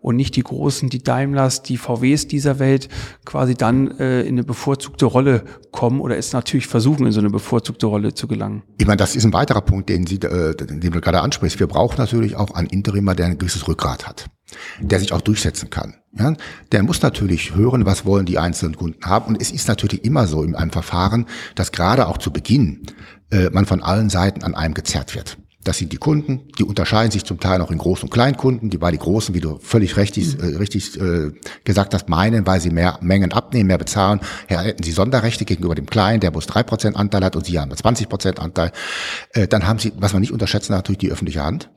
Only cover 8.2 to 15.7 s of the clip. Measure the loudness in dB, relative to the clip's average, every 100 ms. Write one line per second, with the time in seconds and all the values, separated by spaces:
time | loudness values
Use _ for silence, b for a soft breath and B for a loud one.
8.2 | -6 -4 -4 -8 -12 _ 4 4 4 4
9.2 | 4 4 4 2 2 0 2 0 0 -2
10.2 | -2 0 0 -2 -6 -4 -2 0 2 2
11.2 | 2 0 -2 0 0 2 0 2 0 2
12.2 | 0 0 -4 -2 -2 0 0 0 2 2
13.2 | 0 0 -2 -4 -4 -2 -2 -4 -8 -14
14.2 | -18 _ _ B B B 0 0 2 -2
15.2 | 0 0 0 -4 -8